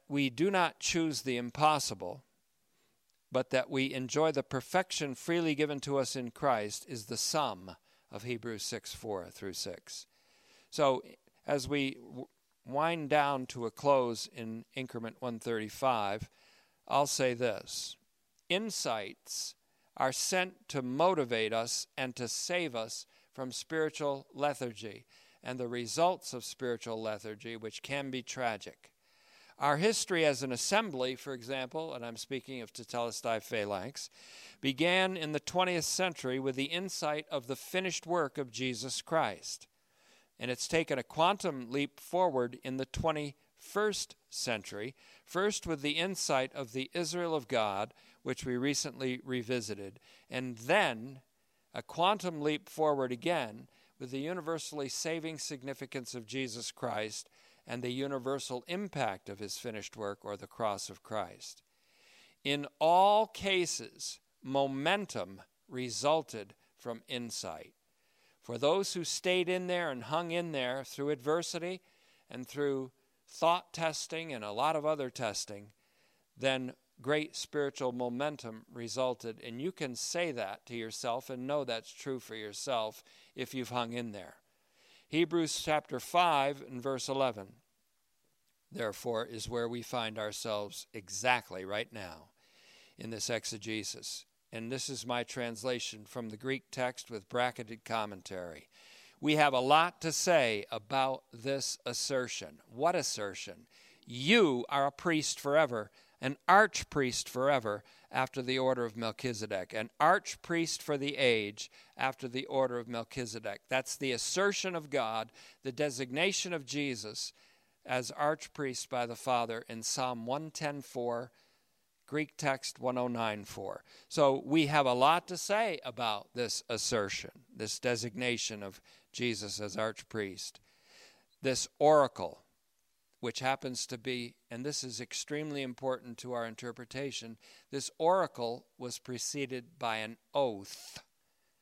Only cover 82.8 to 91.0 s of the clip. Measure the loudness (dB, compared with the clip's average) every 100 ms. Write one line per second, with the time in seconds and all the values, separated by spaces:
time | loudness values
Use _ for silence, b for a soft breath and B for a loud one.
82.8 | 0 -6 B B B -8 -6 -4 -2 -2
83.8 | -2 -4 -6 -8 -12 -18 b b b b
84.8 | b b b 0 2 2 0 0 2 0
85.8 | 0 -6 2 4 6 6 4 0 -8 -6
86.8 | -2 -2 0 2 2 0 -10 -16 _ _
87.8 | _ _ _ _ _ _ _ _ _ -4
88.8 | -4 -4 -2 -2 -2 -6 -4 -2 -2 -4
89.8 | -4 -2 -2 -2 -4 -4 -2 -2 -4 -8
90.8 | -12 -14